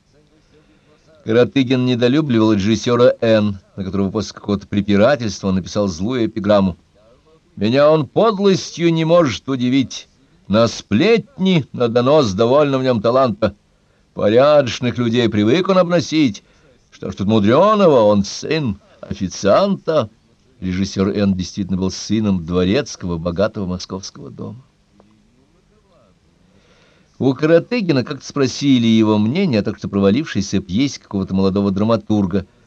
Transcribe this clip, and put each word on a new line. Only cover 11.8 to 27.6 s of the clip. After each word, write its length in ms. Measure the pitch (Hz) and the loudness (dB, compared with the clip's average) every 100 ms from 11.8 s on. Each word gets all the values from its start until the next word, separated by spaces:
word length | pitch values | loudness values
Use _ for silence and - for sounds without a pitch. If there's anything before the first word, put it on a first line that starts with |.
| 120 | -2
донос 460 | 113 123 151 127 | 2 2 4 2
довольно 440 | 92 113 135 147 135 | 0 2 2 2 0
в 60 | |
нём 180 | 131 120 | 0 0
таланта. 540 | 113 127 131 107 101 - _ _ _ _ _ | 0 2 0 0 -4 -6 _ _ _ _ _
Порядочных 840 | - 104 113 143 151 127 - 123 117 | -4 0 4 6 4 2 -2 -4 -2
людей 320 | 120 117 123 | -2 0 0
привык 400 | 107 104 151 185 | 2 2 2 2
он 80 | 185 | 2
обносить. 640 | 175 175 - 156 143 101 - _ _ _ _ | 2 0 0 0 0 -2 -12 _ _ _ _
Что 200 | _ - | _ -12
ж 40 | - | -6
тут 120 | 95 | 0
мудрёного, 720 | 110 101 127 196 214 190 135 | 2 4 4 4 4 4 4
он 240 | 107 104 101 | 4 2 0
сын 540 | - - 156 139 98 _ _ | -6 -6 -4 -4 -8 _ _
официанта». 1080 | - 95 92 - 98 110 202 185 - 156 110 - _ _ _ _ | -16 -10 -8 -4 2 2 2 -2 -2 -2 -2 -8 _ _ _ _
Режиссёр 480 | 92 90 98 - 98 | -6 -4 -4 -2 -2
Н 260 | 101 101 92 | 0 0 0
действительно 420 | 87 - 92 92 | -4 -8 -6 -4
был 120 | 95 | -4
сыном 560 | 95 - 107 107 95 80 | -6 -6 -4 -2 -2 -2
дворецкого, 720 | 87 92 113 143 - 92 85 | -2 0 0 -4 -8 -8 -6
богатого 480 | 82 85 107 107 95 | -6 -4 -4 -4 -8
московского 640 | 90 - 95 98 - 69 | -8 -10 -14 -14 -18 -20
дома. 320 | - 107 113 131 _ _ _ _ _ 107 120 _ _ _ 104 _ 160 110 92 _ _ _ _ _ _ _ _ _ - | -16 -16 -16 -20 _ _ _ _ _ _ _ _ _ _ _ _ _ _ _ _ _ _ _ _ _ _ _ _ -4
У 160 | 127 | -2
Каратыгина 720 | 131 156 165 | 0 2 2